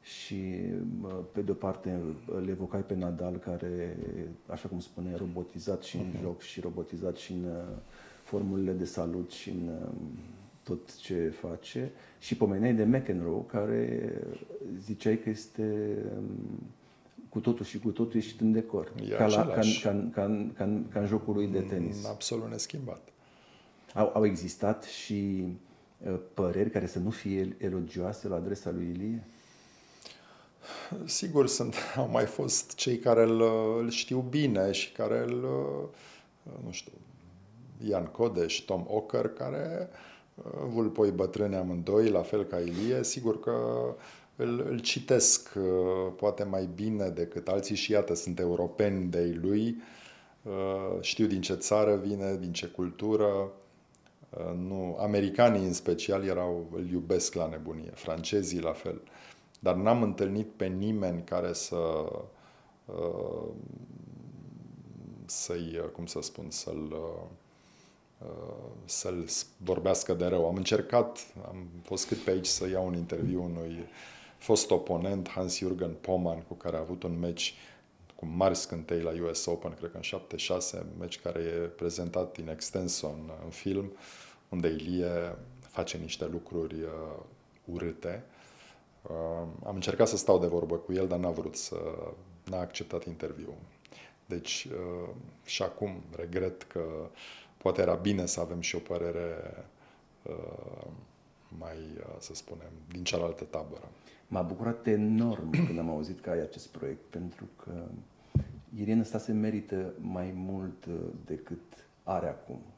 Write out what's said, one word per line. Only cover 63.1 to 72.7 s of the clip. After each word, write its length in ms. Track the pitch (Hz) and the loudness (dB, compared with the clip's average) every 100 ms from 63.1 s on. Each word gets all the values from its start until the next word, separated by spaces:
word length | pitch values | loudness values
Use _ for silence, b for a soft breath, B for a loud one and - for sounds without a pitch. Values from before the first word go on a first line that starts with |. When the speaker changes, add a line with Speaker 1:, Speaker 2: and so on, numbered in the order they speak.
| 87 82 82 - - - - - - - - - - - - - - - - - - 87 | -2 -4 -4 -8 -10 -12 -14 -16 -16 -16 -16 -16 -16 -16 -16 -16 -18 -16 -16 -14 -16 -8
Speaker 2:
să-i, 520 | - - 87 82 82 | -6 -4 -4 -4 -4
uh, 60 | 80 | -4
cum 140 | - 85 | -6 -6
să 120 | 82 | -6
spun, 260 | 82 - 78 | -6 -8 -8
să-l, 440 | 78 - 80 78 | -8 -6 -6 -4
uh, 300 | 78 82 82 87 90 b b b b b b _ _ - | -6 -6 -8 -12 -16 b b b b b b _ _ -12
uh, 260 | 80 82 - - - | -10 -10 -12 -12 -16
să-l 400 | 87 - 95 90 82 | -6 -4 -2 -2 -2
s-, 200 | - - - | -4 -4 -8
vorbească 580 | 92 87 90 90 - | 0 2 6 4 4
de 120 | 87 87 | 2 4
rău. 200 | 90 82 | 6 4
Am 80 | |
încercat, 640 | 95 92 107 - 120 113 - - - - | 4 4 2 6 4 4 -2 -12 -14 -12
am 220 | 92 90 85 | -12 -12 -14
fost 240 | 85 95 - | -6 -4 0
cât 120 | 87 | 0
pe 120 | - | 4
aici 160 | 95 90 | 2 4
să 220 | - | 0
iau 180 | 92 | 2